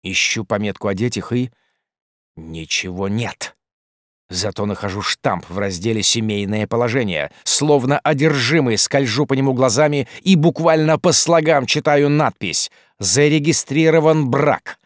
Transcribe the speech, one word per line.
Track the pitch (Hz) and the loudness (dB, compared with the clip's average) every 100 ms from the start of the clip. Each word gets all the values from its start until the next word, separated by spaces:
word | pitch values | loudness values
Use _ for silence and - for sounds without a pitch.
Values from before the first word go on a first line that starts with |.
Ищу | 92 95 - 113 107 | -6 -4 -2 -4 -4
пометку | 104 104 95 104 | -2 -2 -4 -4
о | |
детях | 95 120 110 - | -2 -4 -4 -4
и... | 123 127 _ _ _ _ _ _ _ _ - | -4 -4 _ _ _ _ _ _ _ _ -20
Ничего | 80 82 80 - 92 90 98 | -16 -14 -6 -6 -6 -6 -4
нет. | 107 113 - - _ _ _ _ _ _ _ _ | -4 -6 -10 -14 _ _ _ _ _ _ _ _
Зато | 90 104 95 104 | -6 -6 -4 -6
нахожу | 98 101 98 | -4 -6 -6
штамп | - - 135 92 - | -6 -4 -4 -4 -6
в | 92 | -6
разделе | 101 90 107 110 | -6 -4 -2 0
"Семейное | 98 120 110 101 101 107 104 | 0 0 -2 -2 -2 -4 -2
положение". | 117 120 127 107 80 71 - | -2 0 0 -2 -4 -6 -8
Словно | - - 147 147 127 143 | -2 0 2 2 2 0
одержимый | 151 147 160 143 120 160 131 107 | 0 0 0 0 0 0 2 0
скольжу | - 139 131 110 147 | 0 0 0 -2 0
по | |
нему | 135 135 | 0 0
глазами | 123 131 110 151 147 127 - | 2 2 2 2 0 -6 -4
и | - | 2
буквально | 185 170 - 165 160 156 156 | 4 4 2 2 4 2 2
по | 180 | 2
слогам | - - 170 156 147 123 | 2 2 2 4 0 0
читаю | 151 151 147 143 | -2 2 2 4
надпись | 147 135 - 95 - - _ _ _ | 2 0 -2 -6 -4 -6 _ _ _
"Зарегистрирован | 101 - 147 156 147 - - 143 160 160 156 160 135 | -2 2 4 2 2 -2 -2 2 4 4 4 2 2
брак". | 139 147 120 - - | 2 2 0 -6 -18